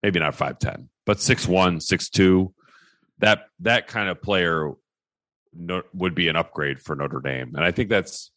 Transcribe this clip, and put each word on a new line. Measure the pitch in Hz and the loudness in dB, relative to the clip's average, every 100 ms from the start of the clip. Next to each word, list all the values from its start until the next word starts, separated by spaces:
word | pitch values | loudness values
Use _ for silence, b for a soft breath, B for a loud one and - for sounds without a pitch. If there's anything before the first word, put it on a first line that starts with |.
maybe | 104 87 | 0 0
not | 76 - | -2 -2
five | 69 - | -6 -2
ten, | - - - _ - | -6 -6 -16 _ -2
but | 104 | 0
six | - 127 - | 2 0 2
one, | 90 92 82 | 2 4 2
six | - 90 - | -2 -2 -2
two, | - 95 92 95 _ b b b b b _ | 4 6 6 2 _ b b b b b _
that, | 107 104 - _ | 2 2 0 _
that | 92 120 - | 0 0 0
kind | 117 101 | -4 -4
of | 87 | -4
player | - 98 85 82 76 67 _ _ _ _ _ _ _ | -2 0 2 0 -2 -8 _ _ _ _ _ _ _
no-, | 82 87 90 - | -16 -8 -8 -8
would | 92 92 80 | -4 -2 0
be | 85 | 0
an | 80 | 0
upgrade | 80 - 71 69 | -2 -4 -4 -6
for | - 73 | -8 -6
Notre | 71 69 | -6 -6
Dame. | 67 65 64 60 | -6 -6 -8 -2
And | |
I | 85 | -2
think | 87 110 | 0 0
that's | 104 92 - - | 0 -2 -12 -16